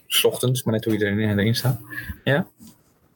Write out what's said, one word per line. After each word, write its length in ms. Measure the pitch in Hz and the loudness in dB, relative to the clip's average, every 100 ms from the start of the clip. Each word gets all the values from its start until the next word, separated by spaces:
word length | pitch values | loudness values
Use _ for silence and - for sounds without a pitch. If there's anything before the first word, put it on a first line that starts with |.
| _ | _
's 180 | - | 0
ochtends, 380 | 117 - 123 127 | 0 2 0 0
maar 120 | - | 0
net 100 | 110 | -2
hoe 140 | 113 107 | 0 0
je 60 | |
erin, 340 | 101 101 110 101 | 0 2 0 2
erin 160 | 107 | 2
staat. 260 | 117 131 123 - - - - | 2 -2 -4 -8 -12 -12 -6
Ja. 240 | - 143 196 _ - - _ _ _ | 0 0 -2 _ -20 -20 _ _ _